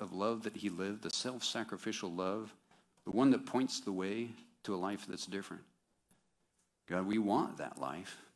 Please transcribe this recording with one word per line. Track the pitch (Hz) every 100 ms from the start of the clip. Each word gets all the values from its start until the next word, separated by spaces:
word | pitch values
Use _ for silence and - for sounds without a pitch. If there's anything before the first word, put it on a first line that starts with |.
of | 98
love | 92 107 113
that | 113 -
he | 101
lived, | 87 98 107
the | 110
self-sacrificial | - 127 127 - 120 113 95 113 107 95
love, | 87 92 107 110 - _ - _ _
the | -
one | 107 135
that | - -
points | 127 131 -
the | 104
way | 92 95 110 117 117 - _
to | -
a | 92
life | 92 101 -
that's | - -
different. | 98 95 - - _ _ _ _ _ _ _ _ _ _ _ -
God, | 90 95
we | 110
want | 101 120 - 76
that | 69 -
life, | 65 78 98 - -